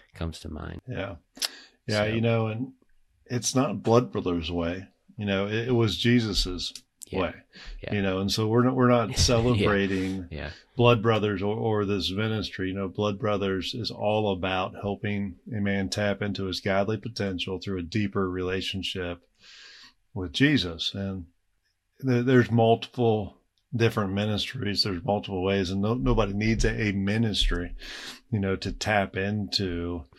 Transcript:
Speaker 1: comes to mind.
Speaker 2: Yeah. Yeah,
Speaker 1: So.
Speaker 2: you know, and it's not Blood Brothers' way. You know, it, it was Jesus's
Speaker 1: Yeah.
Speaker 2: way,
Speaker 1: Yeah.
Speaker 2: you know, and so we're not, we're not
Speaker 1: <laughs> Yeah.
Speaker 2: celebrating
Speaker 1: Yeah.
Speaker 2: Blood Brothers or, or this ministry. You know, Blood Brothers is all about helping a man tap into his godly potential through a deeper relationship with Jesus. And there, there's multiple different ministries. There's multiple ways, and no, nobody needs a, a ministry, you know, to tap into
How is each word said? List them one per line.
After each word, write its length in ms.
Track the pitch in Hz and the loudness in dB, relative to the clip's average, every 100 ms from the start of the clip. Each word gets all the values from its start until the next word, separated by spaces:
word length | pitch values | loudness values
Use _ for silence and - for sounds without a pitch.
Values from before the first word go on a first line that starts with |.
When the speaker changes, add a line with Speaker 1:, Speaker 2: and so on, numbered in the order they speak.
| _ | _
Speaker 1:
comes 260 | - 82 78 | -8 -8 -6
to 100 | 87 | -12
mind. 320 | 78 82 85 - | -10 -10 -12 -10
Speaker 2:
Yeah. 280 | - 98 85 _ - - - - _ - | -8 -8 -12 _ -8 -8 -8 -20 _ -2
Yeah, 180 | 107 | 0
Speaker 1:
So. 0 | 107 | 0
Speaker 2:
you 140 | 113 | 0
know, 280 | 117 113 110 | 2 2 0
and 240 | 110 131 - _ _ _ _ | -4 -8 -12 _ _ _ _
it's 300 | _ 123 - | _ -4 0
not 280 | 131 131 101 | 0 0 0
Blood 300 | 110 117 123 | 4 4 4
Brothers' 380 | 104 92 87 82 | -4 -2 -2 -2
way. 360 | 87 85 92 95 _ _ - | -2 -2 -6 -10 _ _ -6
You 80 | |
know, 220 | 104 95 101 | -2 0 0
it, 220 | 110 117 | -2 2
it 60 | |
was 220 | 120 110 92 | 2 2 2
Jesus's 800 | 117 123 110 92 92 90 - - - _ - | 4 4 4 0 -2 -4 -8 -12 -20 _ -6
Speaker 1:
Yeah. 100 | 95 | -2
Speaker 2:
way, 140 | 85 - _ - - - | -2 -4 _ -20 -16 -12
Speaker 1:
Yeah. 120 | - | -6
Speaker 2:
you 80 | 104 | -2
know, 160 | 98 95 | 0 0
and 120 | 98 | -2
so 180 | 101 110 | 0 2
we're 160 | 117 | 4
not, 100 | 123 | 4
we're 160 | 131 123 | 4 4
not 200 | 123 107 | 4 2
Speaker 1:
<laughs> 20 | |
Yeah. 40 | 120 | 2
Speaker 2:
celebrating 1120 | - 117 120 113 101 101 98 95 95 95 87 | 4 4 4 4 4 4 2 0 -2 -4 -8
Speaker 1:
Yeah. 200 | 76 73 - _ - | -10 -10 -12 _ 4
Speaker 2:
Blood 240 | 120 117 | 6 6
Brothers 380 | 113 110 104 98 | 4 2 2 0
or, 140 | 101 110 | -2 -2
or 280 | 117 107 101 | 0 0 0
this 240 | 101 87 | 0 -2
ministry. 580 | 95 110 110 90 - 95 | -2 -2 -2 -4 -4 -4
You 60 | |
know, 140 | 95 98 | -4 -4
Blood 300 | 98 104 98 | 0 0 0
Brothers 540 | 107 101 98 95 85 | -2 0 0 -2 -4
is 180 | - - | -6 -8
all 400 | - 104 107 104 | -2 0 2 2
about 440 | 95 92 92 98 98 | 0 -2 -2 -2 -4
helping 540 | 101 98 104 101 98 85 - | -6 -4 -4 -4 -4 -8 -10
a 100 | 110 | -4
man 280 | 101 98 95 | 0 0 -2
tap 320 | 104 104 98 | 0 0 0
into 240 | 104 95 | -4 -4
his 160 | 95 90 | -4 -4
godly 380 | 101 98 101 107 | 0 0 0 -2
potential 600 | 117 - 101 90 - 92 | -6 -6 -4 -4 -6 -6
through 200 | - 95 | -6 -6
a 40 | |
deeper 460 | 85 110 101 98 95 | -2 -2 0 -2 -2
relationship 920 | 90 90 95 92 95 87 95 87 87 _ _ - - - - - _ _ | -2 -2 -2 -4 -6 -6 -6 -6 -8 _ _ -20 -20 -20 -20 -20 _ _
with 180 | - 90 | -8 -6
Jesus. 640 | - 143 139 90 82 - | 2 4 4 0 -4 -6
And 320 | 101 98 95 85 _ _ _ _ _ _ _ | -6 -6 -8 -12 _ _ _ _ _ _ _
there, 220 | 131 123 | 0 2
there's 280 | 123 127 110 | 6 6 6
multiple 840 | 117 113 117 - - 117 107 101 - _ _ _ | 6 6 4 2 0 2 2 -2 -12 _ _ _
different 380 | 117 113 110 98 | 2 2 2 0
ministries. 720 | 98 107 104 - - 101 95 | 0 0 -2 -4 -4 -4 -2
There's 220 | 110 87 | -2 -2
multiple 380 | 101 101 98 95 | -2 -2 -2 -2
ways, 260 | 95 98 90 | 0 2 0
and 100 | 98 | 0
no, 120 | 104 | 0
nobody 380 | 123 131 113 101 | 0 2 2 2
needs 320 | 101 110 110 | 0 0 2
a, 240 | 110 117 107 | 2 2 0
a 40 | |
ministry, 800 | 98 98 110 113 95 - 87 87 - - - - - _ | 0 0 0 0 2 0 0 -4 -10 -14 -14 -14 -16 _
you 80 | 110 | -2
know, 160 | 98 95 | 0 0
to 160 | 101 | -4
tap 440 | - - 104 95 95 | -4 0 2 2 -2
into 880 | 98 104 98 - 95 85 87 90 - | -2 -2 -2 -2 -2 -2 -4 -6 -10